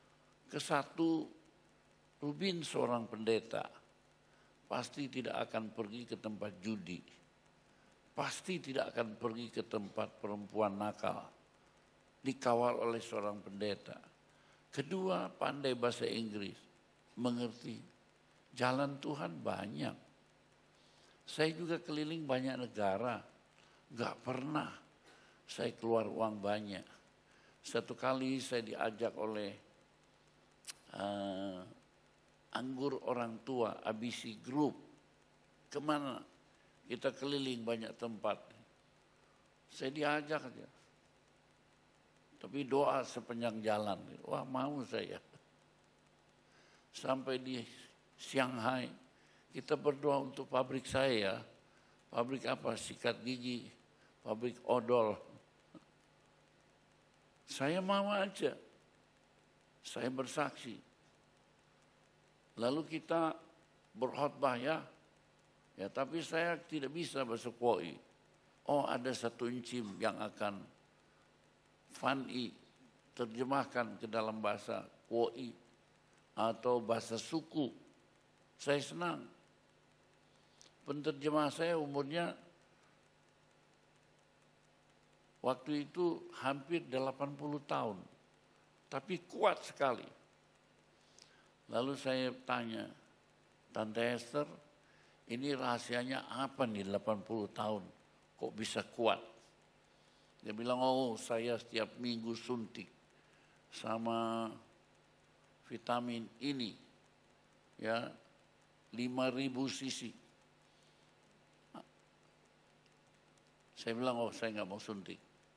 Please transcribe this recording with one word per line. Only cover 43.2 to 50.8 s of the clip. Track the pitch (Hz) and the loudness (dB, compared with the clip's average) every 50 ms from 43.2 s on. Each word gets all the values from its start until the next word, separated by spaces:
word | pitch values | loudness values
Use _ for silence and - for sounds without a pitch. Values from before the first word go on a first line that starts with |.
| 110 - 120 117 120 117 107 113 | -6 -6 -4 0 0 0 0 2
jalan. | 107 110 107 107 107 104 98 - - - - - - | 2 4 4 4 4 2 0 -2 -4 -12 -14 -12 -6
Wah, | - - 143 127 - | -4 -2 -2 -2 -2
mau | 131 131 131 143 147 143 123 101 | 0 0 0 0 0 -2 -4 -4
saya. | - 110 95 87 - - - - - - - - - - - - _ _ - - _ _ _ - _ _ _ - - - - - - - - - - - - _ - | -4 -4 -4 -4 -8 -10 -10 -16 -20 -20 -20 -20 -20 -20 -20 -20 _ _ -20 -20 _ _ _ -20 _ _ _ -20 -20 -20 -20 -20 -20 -20 -20 -20 -20 -20 -20 _ -16
Sampai | - - 135 131 135 127 131 131 127 127 | -6 0 0 0 2 2 0 -2 -2 -2
di | 131 131 123 117 - - - - - - - - - - - | -4 -6 -6 -6 -8 -12 -18 -20 -20 -20 -20 -20 -20 -20 -16
Shanghai, | - - - 131 131 127 131 120 110 120 131 131 123 - - - - - - - - - - - - - - | -12 -2 2 2 4 4 2 0 2 2 2 2 -2 -4 -8 -14 -20 -20 -20 -20 -20 -20 -20 -20 -20 -12 -10
kita | - 135 - 156 139 | -10 0 2 2 4
berdoa | - 147 143 139 143 147 139 139 139 | 4 2 2 4 4 4 4 4 4
untuk | 139 127 - 135 - | 0 -4 -8 -8 2
pabrik | - 127 131 131 135 135 | 2 2 2 4 0 -2